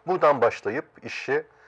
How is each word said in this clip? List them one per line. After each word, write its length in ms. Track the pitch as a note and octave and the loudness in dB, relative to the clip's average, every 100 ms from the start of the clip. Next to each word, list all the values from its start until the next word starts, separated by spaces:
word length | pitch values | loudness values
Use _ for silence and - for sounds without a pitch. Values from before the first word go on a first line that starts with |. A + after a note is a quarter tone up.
| D#3+ | -4
Buradan 340 | F3+ D#3+ C#3 | 2 4 4
başlayıp 440 | A#2 - G#2 B2 - - | 2 0 -4 -6 -8 -16
işi 440 | A#2 - - C#3+ D#3 _ | -14 -12 -4 -4 -4 _